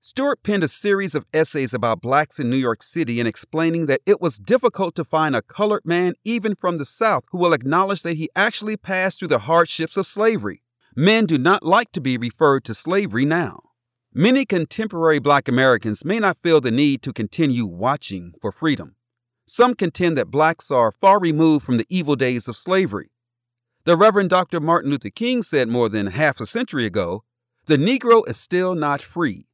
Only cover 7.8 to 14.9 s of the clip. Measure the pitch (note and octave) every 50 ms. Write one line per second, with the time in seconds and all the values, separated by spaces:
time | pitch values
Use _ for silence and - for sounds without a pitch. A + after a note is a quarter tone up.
7.8 | G3 G3 G3 F3+ - E3+ E3+ D#3 D#3+ - _ - G3 A3 G#3 - G#3 G#3+ G#3+ G3+
8.8 | _ - F#3+ F#3 F#3 F#3+ - - F#3+ E3 C#3+ A#2 G2+ B2+ E3 E3+ E3+ - - -
9.8 | E3 D#3+ - G3 F#3+ - - G3+ G#3+ A3+ A3+ F3+ G#2 - - - _ _ _ _
10.8 | _ _ _ - D3 F#3+ G#3+ A3+ A3 D#3+ E3 C#3 B2+ E3 G3 - - D#3 F#3 A3
11.8 | A#3+ - _ F3+ B2 C3 B2+ A#2+ A#2 A#2+ - - D#3+ D3 C#3 C3+ - - A2 -
12.8 | - D#3+ F3+ G3+ G#3 F#3+ G2 A#2 C3+ D3 D#3+ F3 E3+ A2 - - _ _ _ _
13.8 | _ _ _ _ _ _ _ - D#3+ A3+ B3+ C#4 C4+ - G#3 F3 D#3+ - - -
14.8 | A3 G#3+